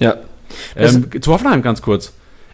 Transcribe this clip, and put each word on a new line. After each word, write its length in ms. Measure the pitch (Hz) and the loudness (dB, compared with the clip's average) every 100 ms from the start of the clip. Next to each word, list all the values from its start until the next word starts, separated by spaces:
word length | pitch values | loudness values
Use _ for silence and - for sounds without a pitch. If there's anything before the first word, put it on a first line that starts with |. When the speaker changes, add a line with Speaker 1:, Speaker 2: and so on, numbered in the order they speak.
Speaker 1:
Ja. 160 | 117 - - - - - - - | 0 0 -8 -20 -18 -16 -14 0
Speaker 2:
Ähm, 300 | - 123 123 | 4 4 0
Speaker 1:
Es 80 | 135 | -4
Speaker 2:
zu 120 | 147 | 0
Hoffenheim 300 | 170 269 170 | 2 2 0
ganz 200 | 123 110 | 0 -2
kurz. 300 | - 101 - - - - - | 0 -2 -2 -20 -20 -20 -20